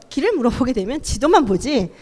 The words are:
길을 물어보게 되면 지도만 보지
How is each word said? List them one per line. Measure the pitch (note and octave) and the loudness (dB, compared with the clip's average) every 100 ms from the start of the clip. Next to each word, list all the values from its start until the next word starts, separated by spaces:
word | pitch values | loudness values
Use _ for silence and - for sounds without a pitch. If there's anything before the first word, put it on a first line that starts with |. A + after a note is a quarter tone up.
| - | -10
길을 | - F#4 | -2 0
물어보게 | F#4+ A#3 - B3+ | 2 0 0 -2
되면 | B3+ F#3+ D4 | -2 -4 -6
지도만 | - G#3 C#4+ F#4+ A#3 | -6 -2 4 4 4
보지 | F#3 C4 C#4 F3 - | 0 0 -2 -2 -8